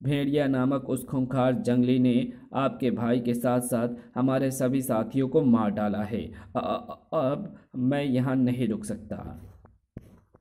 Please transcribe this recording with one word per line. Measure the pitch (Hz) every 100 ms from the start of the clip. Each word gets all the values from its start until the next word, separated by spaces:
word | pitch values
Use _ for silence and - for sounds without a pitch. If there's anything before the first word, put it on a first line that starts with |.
भेड़िया | 135 143 139 147 139
नामक | 131 131 143 -
उस | 135 -
खूंखार | 135 123 131 127 117
जंगली | 120 123 123 127
ने | 127 120 - - -
आपके | 117 135 113 127
भाई | 104 117 123
के | 120
साथ-साथ | 117 127 123 120 117 120 - - 123
हमारे | 131 131 135
सभी | 131 127 135
साथियों | 127 110 113 135 131
को | 156
मार | 135 113 104
डाला | 101 104 101
है। | 104 110 82 - - 127
अ-, |
अ-, | 101 107 - - -
अब | 160 131 143 - - _ 131
मैं | 127 143
यहाँ | 143 127 123 131
नहीं | 123 123 113
रुक | 104 -
सकता, | - - 95 80 - - - - _ _ - - - _ _